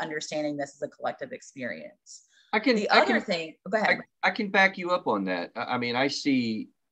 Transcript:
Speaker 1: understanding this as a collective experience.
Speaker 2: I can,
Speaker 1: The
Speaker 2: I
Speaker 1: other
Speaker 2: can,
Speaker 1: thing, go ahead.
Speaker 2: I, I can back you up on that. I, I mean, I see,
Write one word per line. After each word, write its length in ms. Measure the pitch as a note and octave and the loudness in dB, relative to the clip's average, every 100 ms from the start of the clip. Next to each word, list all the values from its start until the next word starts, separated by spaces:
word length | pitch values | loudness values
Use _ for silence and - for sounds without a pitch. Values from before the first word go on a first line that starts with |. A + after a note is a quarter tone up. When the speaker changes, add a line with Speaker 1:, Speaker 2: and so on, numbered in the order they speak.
Speaker 1:
understanding 560 | D#3+ D3+ - D#3 D3+ D3 | -6 -6 -6 -4 -4 -4
this 180 | C#3 - | -8 -8
as 0 | |
a 80 | C#3+ | -10
collective 420 | - B2 - C3+ | -6 -8 -8 -10
experience. 920 | G2+ - C#3 A#2+ D#2+ D2+ - - - _ _ _ | -12 -16 -12 -10 -10 -14 -20 -20 -20 _ _ _
Speaker 2:
I 80 | D#4+ | 0
can, 160 | C#4 A3 | 4 2
Speaker 1:
The 140 | G3 | 6
Speaker 2:
I 120 | A3+ | 4
Speaker 1:
other 160 | D#4 - | 6 2
Speaker 2:
can, 20 | |
Speaker 1:
thing, 340 | - E3+ D#3+ - F#3 | 0 -4 -4 -12 -4
go 80 | A3 | 0
ahead. 220 | F3+ F3+ - _ | 2 0 -4 _
Speaker 2:
I, 60 | F#3+ | -2
I 20 | |
can 180 | F#3+ G#3 | 0 0
back 280 | G3 F#3+ G3 | 4 4 2
you 140 | F3 | -2
up 160 | F3+ D3+ | 0 0
on 180 | G#2 F#2+ | 0 0
that. 260 | F2+ F2 A#2 | -2 -4 -6
I, 200 | A#2+ B2 | -4 -2
I 20 | |
mean, 180 | A#2+ A#2+ | 0 0
I 120 | C#3 | 0
see, 640 | - D3 C3 A#2 G#2+ - _ _ | 0 2 2 2 -2 -6 _ _